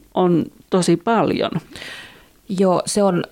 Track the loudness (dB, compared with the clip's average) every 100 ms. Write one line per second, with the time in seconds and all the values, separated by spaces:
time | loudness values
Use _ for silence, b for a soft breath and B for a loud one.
0 | -4 0 2 2 0 -8 -4 0 2 0
1 | 2 0 2 0 -2 -4 -8 B B B
2 | B B B B -8 0 2 2 0 0
3 | 2 2 -2